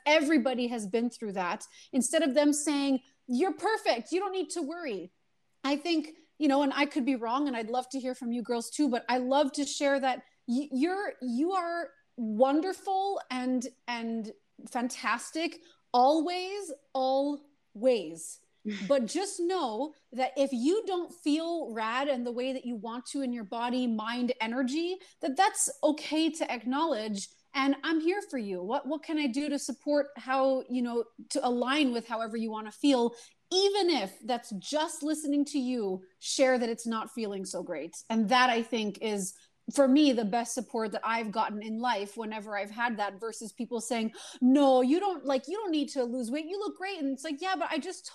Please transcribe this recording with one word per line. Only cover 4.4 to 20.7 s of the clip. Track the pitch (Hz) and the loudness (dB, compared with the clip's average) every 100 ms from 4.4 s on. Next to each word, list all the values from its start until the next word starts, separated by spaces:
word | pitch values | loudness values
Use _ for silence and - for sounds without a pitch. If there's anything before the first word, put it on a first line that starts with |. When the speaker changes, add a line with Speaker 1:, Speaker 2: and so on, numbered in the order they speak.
| 302 | -4
Speaker 1:
to | 349 | -4
worry." | 277 339 320 196 175 _ _ _ _ _ | -6 -6 -6 -6 -8 _ _ _ _ _
I | 269 294 | -2 0
think, | 349 320 - - _ - | 0 0 -2 -8 _ -2
you | 294 | 2
know, | 269 | 4
and | 285 | 4
I | 269 285 | 2 0
could | 302 | 0
be | 240 | 0
wrong, | 262 226 254 294 | 0 0 0 0
and | 240 | -2
I'd | 220 | -2
love | 247 247 | -4 -4
to | 269 | -4
hear | 254 247 | -6 -6
from | 233 | -4
you | 240 | -4
girls | 220 240 233 | -2 -4 -4
too, | - 294 | 0 2
but | 233 - | 2 2
I | 254 | 0
love | 247 277 277 | 4 4 2
to | 294 | 0
share | 285 - 285 277 | -4 0 2 2
that | 262 247 - _ - | 2 -2 -6 _ -4
y-, | 240 294 | -2 0
you're, | 262 330 381 392 - | 0 0 0 -4 -6
you | 254 233 330 | -4 0 2
are | 381 349 339 311 _ _ - | 0 0 -2 -6 _ _ -8
wonderful | 220 214 262 294 370 - - 381 392 392 - | -2 4 4 4 0 -4 -2 0 0 -4 -4
and, | 254 254 254 247 - - | -4 -2 -2 -2 -10 -8
and | 240 226 226 208 - _ - - | -6 -4 -4 -6 -12 _ -20 -8
fantastic | 254 247 - 226 233 - 320 330 - - _ _ | -4 -4 -2 -2 -2 -2 -4 -4 -6 -18 _ _
always, | 247 262 320 311 359 370 403 359 269 _ | 4 6 6 2 -2 -4 -8 -10 -12 _
always. | 262 262 269 285 285 - _ _ 208 254 233 160 165 - - _ _ | -2 2 2 0 -2 -10 _ _ -2 2 2 0 -10 -14 -16 _ _
Speaker 2:
<laughs> | 214 202 190 | -8 -4 0
Speaker 1:
But | 277 220 | 2 2
just | 330 392 - | -2 -4 -2
know | 339 370 262 214 302 - _ | -2 0 -2 -2 -6 -8 _
that | 240 262 285 | -4 -2 0
if | 277 | 0
you | 254 262 | 0 2